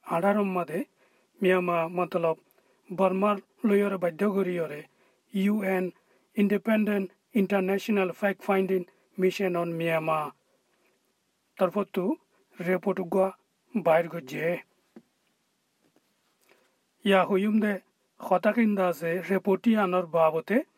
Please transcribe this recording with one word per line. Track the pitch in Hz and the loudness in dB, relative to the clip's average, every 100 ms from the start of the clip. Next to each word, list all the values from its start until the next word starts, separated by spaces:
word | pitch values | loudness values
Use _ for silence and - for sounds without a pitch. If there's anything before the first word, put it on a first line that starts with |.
| - | -4
আঠারো | 170 196 214 202 180 | 0 2 2 0 -2
মাদে | 165 160 294 _ _ _ _ _ | -4 -6 -8 _ _ _ _ _
মিয়ানমার | 190 185 180 170 165 175 | 2 2 2 -2 -2 -4
মতলব | 175 180 165 160 _ _ _ _ _ | -2 0 0 -2 _ _ _ _ _
বর্মার | 175 190 190 208 208 _ _ | 0 0 2 0 0 _ _
লইয়রে | 233 202 202 190 | 2 2 2 0
বাধ্য | 175 160 202 196 | -4 -2 -2 0
করিয়রে | 180 175 151 147 - _ _ _ _ | -2 -2 -6 -8 -16 _ _ _ _
ইউএন | 202 196 214 190 190 185 - _ _ _ - | -2 0 0 0 -2 -2 -8 _ _ _ 0
Independent | 202 202 - 220 214 202 190 _ _ 226 | 2 2 2 2 2 0 -4 _ _ 0
International | 185 202 190 196 - 202 185 165 | 2 2 0 -2 0 0 0 -2
Fact | 202 190 | -4 -4
Finding | - 196 190 190 180 _ _ - | 0 0 2 -2 -4 _ _ 0
Mission | 185 - 196 175 | 0 0 -2 -2
on | 170 165 | -4 -2
Myanmar | 165 160 160 156 151 - _ _ _ _ _ _ _ _ _ _ _ - | -2 0 0 -2 -4 -12 _ _ _ _ _ _ _ _ _ _ _ -2
তরফতু | 185 208 196 - 180 320 _ _ _ - | -2 0 -4 -4 -4 -4 _ _ _ -10
রিপোর্ট | 175 185 196 185 175 | -4 -2 -2 -4 -2
গুয়া | 190 190 - _ _ _ | 0 0 -2 _ _ _
বাইর | 220 170 160 170 | -2 2 2 2
গজ্জে। | 165 131 147 160 175 - _ _ - _ _ _ _ _ _ _ _ _ _ _ _ _ _ _ _ _ _ _ _ | -8 -10 -6 -4 -4 -10 _ _ -20 _ _ _ _ _ _ _ _ _ _ _ _ _ _ _ _ _ _ _ _
ইয়া | 202 190 175 | 2 2 4
হুয়ুম | 196 208 214 | 0 0 0
দে | 214 196 _ _ _ _ | 0 -4 _ _ _ _
খতাকিন্দা | - 180 214 214 220 202 180 | -2 2 2 2 2 2 0
আছে | 170 165 175 165 | -2 -4 -4 -2
রিপোর্টটি | 190 196 190 240 220 | -2 0 0 2 2
আনার | 190 180 175 | 2 0 -2
বাবতে | 165 160 160 - 214 320 | 2 2 2 -2 -2 -2